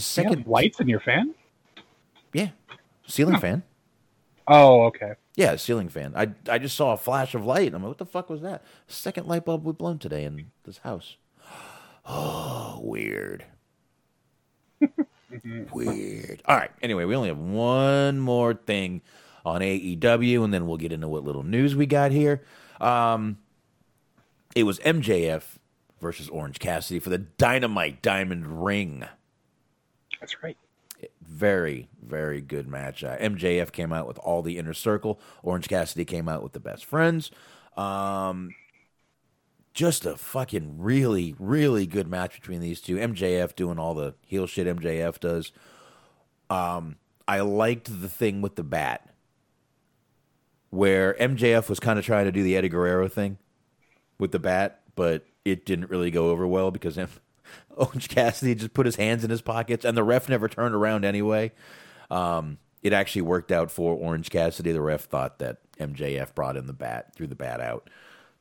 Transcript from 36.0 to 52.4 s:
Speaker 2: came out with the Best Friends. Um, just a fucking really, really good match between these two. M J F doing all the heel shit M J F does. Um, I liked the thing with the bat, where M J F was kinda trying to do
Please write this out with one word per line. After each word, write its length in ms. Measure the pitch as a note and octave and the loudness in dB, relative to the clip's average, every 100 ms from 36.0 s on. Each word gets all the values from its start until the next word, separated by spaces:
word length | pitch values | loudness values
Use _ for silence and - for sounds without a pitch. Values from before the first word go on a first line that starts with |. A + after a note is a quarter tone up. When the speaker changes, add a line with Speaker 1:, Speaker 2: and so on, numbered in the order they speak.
| E2+ | -6
Speaker 2:
came 220 | F2 E2 | -4 -4
out 140 | D#2+ | -6
with 120 | B1 | -8
the 60 | - | -12
Best 260 | - - - | -12 -14 -6
Friends. 440 | D3 E3 E3 D3+ - - - - - | 0 2 0 -6 -16 -20 -20 -18 -8
Um, 760 | G2 G2 G2 G2 F#2+ F#2 F2+ - _ _ _ _ _ _ _ _ _ _ _ | -6 -4 -4 -4 -4 -6 -10 -16 _ _ _ _ _ _ _ _ _ _ _
just 320 | - E3 D#3 F2 | 0 0 2 -4
a 120 | D2 | -8
fucking 580 | - C3 C3 G#2 D#2 D2+ | -8 -6 -4 -6 -6 -6
really, 560 | F#2 C3 C3 G2+ F2 D2 | 0 2 4 2 0 -6
really 460 | F#2+ D3 D3 A#2 F#2+ | -2 2 4 4 0
good 200 | G2 E2+ | -2 -4
match 240 | F2+ F#2 | -4 -6
between 260 | - - F2+ | -8 -12 -8
these 220 | E2+ E2+ | -6 -8
two. 160 | - F2+ | -4 -4
M 160 | A#2 | -2
J 240 | G2+ F#2 F2+ | -2 0 2
F 180 | F2 - | 0 -2
doing 240 | F2+ E2 | -4 -4
all 140 | E2 | -4
the 220 | D#2+ C#2+ - _ | -4 -6 -10 _
heel 200 | G2 F#2 | -4 -4
shit 200 | - F2+ | -2 -2
M 120 | F2 | -2
J 220 | E2 D#2+ | -2 -2
F 180 | E2+ - | -4 -4
does. 320 | F2 E2+ E2 - - - - - _ _ _ _ _ | -4 -4 -6 -14 -20 -20 -20 -20 _ _ _ _ _
Um, 480 | F#2 F2 F2 E2 D2+ _ _ - | -4 -2 -4 -8 -14 _ _ -2
I 120 | G2+ | 0
liked 600 | G2+ G2+ A2 A#2+ - G2+ | 2 2 2 0 -6 -10
the 80 | F#2+ | -10
thing 320 | - A2+ G2 | -2 -2 0
with 140 | G2+ - | -6 -6
the 60 | |
bat, 440 | D#2 D#2+ C#2 A#1 - _ _ _ _ _ _ _ _ _ _ _ _ _ _ _ _ | -6 -2 -2 -4 -10 _ _ _ _ _ _ _ _ _ _ _ _ _ _ _ _
where 500 | F#2 G2 F#2+ F#2+ - | 2 4 6 4 2
M 140 | B2 C3 | 0 4
J 160 | A#2+ | 6
F 160 | A2+ A2 | 6 4
was 100 | G2+ | -2
kinda 220 | A#2+ G#2+ | 2 0
trying 240 | G2 G#2+ G2+ | 2 2 4
to 60 | |
do 120 | F#2 | 2